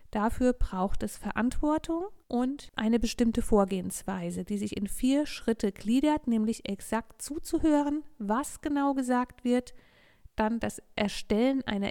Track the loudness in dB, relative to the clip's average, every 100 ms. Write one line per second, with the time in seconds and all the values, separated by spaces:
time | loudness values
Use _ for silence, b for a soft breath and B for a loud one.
0 | b -2 0 2 2 2 0 0 0 0
1 | -2 -6 -4 -2 0 2 0 0 -2 -4
2 | -4 -10 -4 -2 0 -4 -8 -2 2 2
3 | 2 2 2 2 4 4 4 0 -6 -8
4 | -6 -6 -6 -6 -6 -4 -4 -4 -6 0
5 | 2 4 2 -2 -2 0 0 -2 0 2
6 | 4 2 2 0 0 -2 -6 -8 -4 -4
7 | -4 -12 -10 -10 -4 0 4 4 2 -2
8 | -6 -8 -2 -2 -2 -8 -4 0 0 0
9 | 0 0 -2 -4 0 0 0 b b b
10 | b b b -2 -2 0 -4 -6 -8 -4
11 | -2 -2 0 2 2 2 0 -2 -2